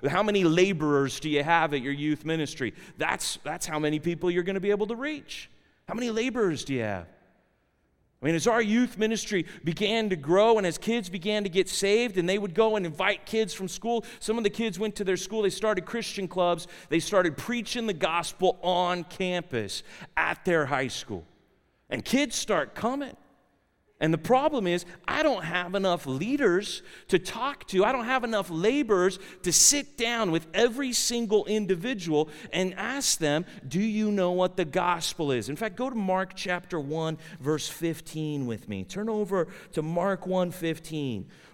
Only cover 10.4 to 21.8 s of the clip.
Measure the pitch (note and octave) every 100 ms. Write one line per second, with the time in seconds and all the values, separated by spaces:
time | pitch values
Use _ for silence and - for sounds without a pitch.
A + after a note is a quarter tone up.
10.4 | A3 A3+ F#3 D#3 - A#3 F3+ F3+ F3+ G#3+
11.4 | G3+ F3+ F3+ - G3 G#3 A#3+ F#3+ E3+ G3+
12.4 | G3+ E3 A3 G#3+ F3 C#3 F#3+ F#3+ - A3
13.4 | A3 - F#3+ - A3+ A#3 G#3+ - - A3+
14.4 | G3+ - A3+ E3+ G#3+ G#3 F#3+ F#3 - A3
15.4 | G3+ - A3 G3 - A#3 - - F#3 F3
16.4 | F3 F3 - - - E3 - G3+ F3 C#3+
17.4 | - A#3+ G#3+ B3 A3+ E3 E3 E3+ E3 -
18.4 | F#3 - F3 F3+ F3+ F3+ - - F#3 F3+
19.4 | - A#2+ G2+ - - - - - D#3+ E3+
20.4 | - E3 C3+ C3+ C3 - - F#2+ - _
21.4 | _ _ _ _